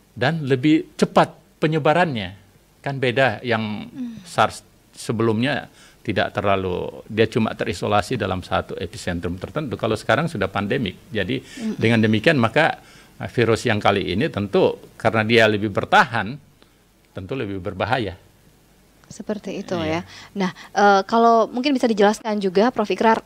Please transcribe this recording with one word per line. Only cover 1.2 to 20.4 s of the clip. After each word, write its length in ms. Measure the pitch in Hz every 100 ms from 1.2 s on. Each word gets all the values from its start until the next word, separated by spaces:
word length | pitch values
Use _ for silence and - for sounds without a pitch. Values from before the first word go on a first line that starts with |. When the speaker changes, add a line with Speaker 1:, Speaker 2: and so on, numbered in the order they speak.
| 160 - _ -
Speaker 1:
penyebarannya. 760 | 160 160 151 156 175 120 92 101 _ _ _ _
Kan 200 | 139 135
beda 360 | 127 120 131 107
yang 440 | 127 113 107 104 -
Speaker 2:
Hmm. 320 | 285 247 220 185
Speaker 1:
sars 360 | - 214 - - _ _ -
sebelumnya 760 | - 113 117 110 131 131 - - - _
tidak 320 | - 98 - -
terlalu, 680 | 98 98 92 90 80 - -
dia 200 | 107 110
cuma 240 | 123 110
terisolasi 680 | - - 101 113 104 - 123
dalam 240 | 98 92
satu 320 | - 92 - -
epicentrum 600 | 90 - - 87 87 90
tertentu. 360 | - 151 147 98
Kalau 200 | 110 107
sekarang 320 | - 113 165
sudah 240 | 107 95
pandemik. 440 | 104 98 131 104 - -
Jadi 280 | 104 92 127
Speaker 2:
Mm-mm. 360 | - - 220 208
Speaker 1:
dengan 240 | 113 117
demikian 320 | 110 110 160 151
maka, 400 | 113 147 156 - - - - -
eh, 80 | 107
virus 320 | - 107 107
yang 160 | 123 104
kali 320 | 104 101 87 90
ini 120 | 160
tentu 440 | - 101 185 127 - - -
karena 280 | 113 110
dia 240 | 110 117 110
lebih 200 | 107 107
bertahan, 680 | 110 - 190 156 117 98 143 - _ _ _ _ _ _
tentu 240 | - 92 135
lebih 240 | 107 98
berbahaya. 560 | 101 90 104 131 101 82 _ _ _ _ _ _ _ _ -
Speaker 2:
Seperti 560 | - 214 214 - 180
itu 160 | 202 175
Speaker 1:
Iya. 100 | 156
Speaker 2:
ya. 140 | 165 185 - -
Nah, 160 | 202